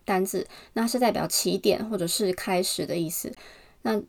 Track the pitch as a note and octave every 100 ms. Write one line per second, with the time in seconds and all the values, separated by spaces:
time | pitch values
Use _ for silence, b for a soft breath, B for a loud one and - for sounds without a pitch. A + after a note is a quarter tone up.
0 | - F#3+ F#3+ F#3+ - B B - A#3 B3+
1 | A#3+ G3 D#3+ - - F#3 G3+ - G#3+ G#3+
2 | E3+ - G3 F3+ - F3+ F#3 - E3 E3+
3 | D#3+ - - - B B B B A#3 G#3+